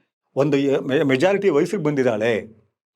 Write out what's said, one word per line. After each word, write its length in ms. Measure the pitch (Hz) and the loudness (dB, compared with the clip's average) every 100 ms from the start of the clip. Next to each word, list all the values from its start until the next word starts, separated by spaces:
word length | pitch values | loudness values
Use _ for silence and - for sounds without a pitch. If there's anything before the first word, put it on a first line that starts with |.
| _ _ _ - | _ _ _ -2
ಒಂದು 220 | 151 139 | 0 2
ಎ-, 260 | 139 143 | 0 0
ಮೆ-, 200 | 139 135 | 0 0
ಮೆಜಾರಿಟಿ 460 | 147 131 175 202 196 | 0 2 2 2 0
ವಯಸ್ಸಿಗೆ 340 | 139 175 208 | 0 0 -2
ಬಂದಿದ್ದಾಳೆ, 580 | 151 147 123 110 113 107 - - _ _ _ | -2 0 0 0 0 -2 -6 -16 _ _ _